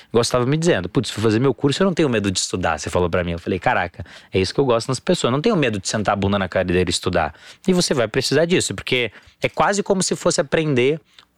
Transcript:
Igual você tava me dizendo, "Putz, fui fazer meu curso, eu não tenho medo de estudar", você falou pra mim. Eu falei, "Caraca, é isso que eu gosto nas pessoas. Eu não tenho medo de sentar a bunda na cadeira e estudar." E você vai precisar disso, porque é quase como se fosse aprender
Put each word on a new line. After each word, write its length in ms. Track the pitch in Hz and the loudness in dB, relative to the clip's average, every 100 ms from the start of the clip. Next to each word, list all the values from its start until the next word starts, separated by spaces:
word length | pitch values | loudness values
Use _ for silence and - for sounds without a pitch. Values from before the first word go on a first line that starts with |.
| - | -4
Igual 140 | 113 | 0
você 80 | 120 | 2
tava 120 | 127 123 | 0 0
me 100 | 156 | 0
dizendo, 320 | 165 117 85 | 2 0 0
"Putz, 220 | - 104 | -2 -2
fui 100 | - | 0
fazer 160 | 110 107 | 0 2
meu 140 | 135 | 2
curso, 300 | 123 143 135 | 0 0 0
eu 20 | 196 | 0
não 80 | |
tenho 160 | 165 151 | 2 0
medo 220 | 113 101 | 0 0
de 80 | 92 | -2
estudar", 400 | - 98 87 78 | -4 -4 -2 -4
você 100 | - | -2
falou 220 | 87 87 | -2 0
pra 120 | 90 | 0
mim. 100 | 87 | -2
Eu 40 | 85 | -4
falei, 220 | - 95 | -4 -2
"Caraca, 440 | - 110 87 - 92 - - | 0 0 -2 -8 -18 -20 -4
é 60 | 95 | -2
isso 120 | 92 - | 0 0
que 40 | |
eu 60 | 135 | 2
gosto 220 | 117 113 | 0 0
nas 120 | 131 | -4
pessoas. 260 | - 180 127 | -2 0 0
Eu 40 | |
não 60 | 131 | 0
tenho 140 | 233 208 | 0 2
medo 240 | 131 107 | 0 -2
de 80 | - | -4
sentar 260 | 113 104 | -2 0
a 20 | 101 | 0
bunda 240 | 98 101 | 0 0
na 100 | 95 | 0
cadeira 400 | 98 90 90 87 | 0 2 2 2
e 20 | |
estudar." 400 | 85 - 87 78 - - - - | -2 -2 -2 -4 -6 -20 -6 0
E 60 | |
você 200 | 180 175 | 2 2
vai 140 | 151 110 | 0 0
precisar 380 | 135 - 139 170 | -2 0 2 2
disso, 280 | 175 - | 2 0
porque 380 | 98 - 127 117 - - _ | -6 -2 -2 -2 -6 -20 _
é 80 | 127 | -4
quase 360 | - 160 202 | 0 0 0
como 180 | 202 190 | 0 0
se 140 | - 180 | 0 -2
fosse 260 | 180 170 | 0 0
aprender 580 | 156 160 156 131 127 160 - - - | 0 -2 0 2 2 0 -6 -20 -20